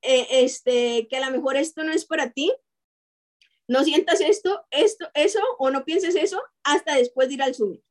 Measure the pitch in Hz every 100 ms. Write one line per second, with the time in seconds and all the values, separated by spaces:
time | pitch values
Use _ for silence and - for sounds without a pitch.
0 | 226 262 247 262 254 - - 247 240 233
1 | 226 262 269 262 262 269 320 - 311 320
2 | - 311 262 254 311 523 _ _ _ _
3 | _ _ _ _ _ _ _ 254 302 302
4 | - 339 311 415 370 403 - 269 415 -
5 | 339 294 330 415 453 - 269 269 285 330
6 | 359 339 359 370 - _ - 302 - 285
7 | 247 262 262 269 269 254 202 170 _